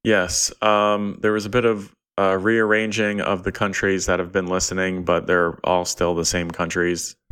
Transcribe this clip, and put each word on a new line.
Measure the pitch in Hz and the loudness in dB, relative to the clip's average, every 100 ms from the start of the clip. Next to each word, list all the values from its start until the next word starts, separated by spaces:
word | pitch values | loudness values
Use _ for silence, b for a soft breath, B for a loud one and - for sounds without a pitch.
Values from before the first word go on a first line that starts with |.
Yes. | 110 104 90 - - - | 0 2 2 0 -2 0
Um, | 107 104 104 104 101 - | 2 4 4 2 -2 -2
there | 107 | 0
was | 107 104 | 0 0
a | |
bit | 123 117 | 0 0
of, | 107 101 _ _ - | 0 -6 _ _ -2
uh, | 98 95 | 0 2
rearranging | 104 113 107 107 110 104 104 104 | 2 2 4 2 0 0 0 0
of | - 95 | -2 -2
the | 98 | -2
countries | - 104 95 98 95 92 | -2 -4 0 0 0 0
that | 90 | 0
have | 87 | 0
been | 98 90 | -2 0
listening, | 92 - 92 95 92 82 | -2 -2 -2 -2 -2 0
but | 85 - | 0 2
they're | 90 85 - | 2 2 0
all | - 90 87 | 0 0 0
still | - 85 85 | -2 0 0
the | 82 | 0
same | 90 85 | -2 -4
countries. | 82 85 92 87 85 - - - | -4 -4 0 0 -2 -6 -12 -10